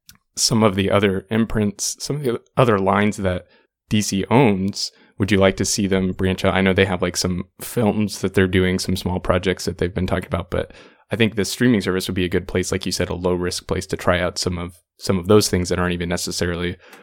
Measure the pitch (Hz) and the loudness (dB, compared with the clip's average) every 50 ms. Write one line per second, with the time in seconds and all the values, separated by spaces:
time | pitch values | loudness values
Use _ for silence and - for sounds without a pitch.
0 | _ - - _ _ _ _ - - - 135 110 110 107 92 98 95 101 - 104 | _ -20 -20 _ _ _ _ -4 -2 0 4 4 4 4 4 2 2 2 4 4
1 | 104 101 92 95 - - 113 110 113 101 - 113 107 104 - - - - - - | 4 2 2 0 -2 -2 0 0 0 0 0 0 0 0 -2 -4 -6 -8 -8 -8
2 | - - 139 147 147 127 113 - - _ _ - 131 117 107 98 98 95 95 101 | -8 -6 -6 -4 -2 -2 -4 -4 -6 _ _ 0 2 2 2 2 2 2 2 2
3 | 104 107 101 - 98 95 90 92 - _ _ _ _ _ _ _ _ - 113 107 | 2 0 0 -2 -2 -4 -4 -4 -6 _ _ _ _ _ _ _ _ -2 0 0
4 | 101 - 98 95 92 - 110 120 120 110 101 92 95 98 101 - - - - _ | 0 0 -2 -2 0 2 4 4 6 4 4 2 -2 -4 -4 -6 -8 -8 -10 _
5 | _ _ _ - 107 95 104 95 95 95 95 - 101 - - - 101 92 95 95 | _ _ _ -4 0 2 4 4 6 4 4 2 0 -2 0 0 0 2 2 2
6 | 95 92 90 - 95 92 92 - - 95 87 95 95 95 92 95 98 98 92 87 | 0 0 -2 -2 -2 -2 0 0 0 0 2 2 4 4 4 4 2 2 2 0
7 | 92 90 87 - - 92 90 87 - - _ - - - - 123 120 104 - 107 | -2 -2 -2 -2 -2 -2 -2 -4 -6 -10 _ -16 -16 -8 -4 0 2 2 2 2
8 | 107 98 - - - 95 - 101 95 92 90 95 92 92 92 92 - - 92 92 | 0 -2 -2 -4 -4 -2 2 2 2 4 4 2 2 2 2 0 -2 -2 -4 -2
9 | - 92 90 90 - - 90 92 90 95 90 - - - 90 - 90 90 - 92 | -2 -4 -4 -4 -2 -2 -2 -2 0 -2 -2 -2 -4 -8 -6 -4 -4 -4 -2 -2
10 | 90 - 95 90 - - - 87 85 - - 85 82 - - - - - _ _ | -2 -2 -2 -4 -4 -4 -6 -6 -6 -6 -6 -6 -6 -6 -10 -20 -20 -20 _ _
11 | _ - - 101 117 107 - 104 95 - - - 120 123 123 101 92 98 92 92 | _ -6 -2 0 0 0 0 0 -4 -4 -2 0 2 2 2 2 0 0 -2 -2
12 | - - 95 92 90 87 87 90 87 - - 92 90 - 95 95 - 95 90 - | -2 -4 -2 -2 -2 0 0 -2 -2 -2 -2 -4 -2 -2 -4 -4 -4 -4 -4 -4
13 | 87 87 87 85 90 90 90 87 87 90 - - - - 87 90 - - - - | -4 -4 -4 -2 -2 -2 0 0 -2 -4 -4 -6 -6 -6 -6 -6 -4 -6 -6 -4
14 | - - 90 87 90 87 80 - - 95 90 87 87 85 - - _ _ _ - | 0 0 0 2 0 -2 -4 -4 -4 -4 -4 -4 -6 -10 -12 -16 _ _ _ -8
15 | - - 98 92 85 92 107 104 104 - - 90 90 82 90 87 90 90 87 87 | -4 -2 -2 0 4 6 6 6 6 4 2 0 0 0 0 0 0 0 -2 -2
16 | 87 87 90 87 - - 90 - 95 87 85 85 87 87 85 - - - - - | -4 -4 -4 -4 -4 -6 -4 -4 -2 -2 -2 -2 -4 -6 -6 -8 -12 -20 -20 -20